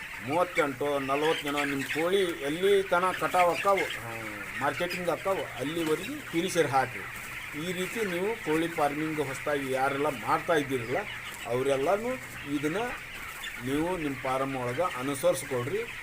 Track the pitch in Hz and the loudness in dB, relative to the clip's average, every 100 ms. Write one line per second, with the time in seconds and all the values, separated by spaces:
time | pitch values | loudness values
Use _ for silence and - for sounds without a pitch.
0 | - - 117 165 175 170 143 123 147 143 | -12 -8 0 2 2 2 0 0 0 0
1 | 135 143 156 151 147 147 143 139 131 147 | 2 2 2 2 0 0 0 -2 -2 0
2 | 170 196 180 160 139 165 196 196 190 175 | 2 2 2 0 -4 2 4 4 4 4
3 | 185 175 156 180 175 - 202 190 139 - | 4 2 2 6 6 4 4 4 2 -4
4 | 117 113 110 104 - 117 143 143 175 180 | -8 -8 -8 -8 -8 -2 -2 0 -2 -2
5 | 175 147 196 185 131 120 139 170 160 156 | -2 0 0 -2 -2 -4 -2 0 2 0
6 | 214 294 - 165 180 175 147 135 123 107 | 0 -8 -4 0 2 2 4 4 2 -2
7 | 95 - - - - 147 175 175 185 233 | -10 -10 -10 -10 -10 -6 -4 -4 -4 -2
8 | 202 175 202 226 156 160 165 165 143 143 | -2 0 -2 -2 0 2 2 2 2 2
9 | 156 151 135 131 151 147 135 131 135 139 | -2 -2 -2 -4 -2 0 0 2 2 2
10 | 151 123 131 156 165 160 131 131 117 165 | 0 0 0 2 4 2 2 -2 -2 -4
11 | 208 - - - 101 127 135 135 147 208 | -4 -8 -10 -10 -2 0 2 2 2 2
12 | 240 254 - - 147 143 151 190 247 - | 0 -4 -8 -10 -4 -2 0 0 -2 -6
13 | - - - - - 113 123 147 170 185 | -10 -12 -12 -10 -10 -6 -2 0 0 0
14 | 147 123 131 131 135 131 123 127 180 127 | -2 -2 0 0 0 0 -2 0 0 -2
15 | 131 131 175 - - 123 120 202 466 - | -4 2 2 2 0 -2 0 -2 -4 -8